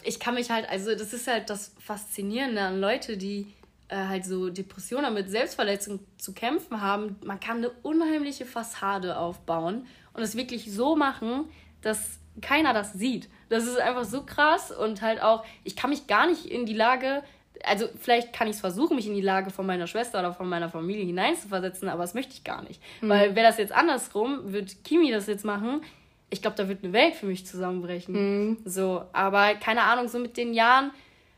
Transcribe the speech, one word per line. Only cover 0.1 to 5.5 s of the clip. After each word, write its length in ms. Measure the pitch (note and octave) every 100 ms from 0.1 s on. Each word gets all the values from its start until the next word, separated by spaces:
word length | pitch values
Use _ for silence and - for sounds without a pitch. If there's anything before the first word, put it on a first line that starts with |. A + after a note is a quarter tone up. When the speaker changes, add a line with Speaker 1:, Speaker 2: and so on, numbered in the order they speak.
| -
Speaker 1:
kann 160 | A#3+ B3
mich 160 | B3
halt, 180 | A3+ -
also 220 | F#3+ G#3
das 200 | G#3 G#3
ist 120 | A#3+ C4
halt 220 | A3+ A3
das 240 | G3+ - -
Faszinierende 840 | - G#3 - - G3 A3+ C4+ G#3+
an 180 | F#3+ F#3+
Leute, 380 | G3 B3+ - G3
die, 300 | G3 G3+ G3+ - _ _ -
äh, 80 | G3 F#3+
halt 180 | F#3+ F#3
so 240 | F#3 F#3
Depressionen 640 | F3+ F#3+ - - B3+ C#4 G#3
mit 160 | F#3+
Selbstverletzung 720 | G#3+ D#4+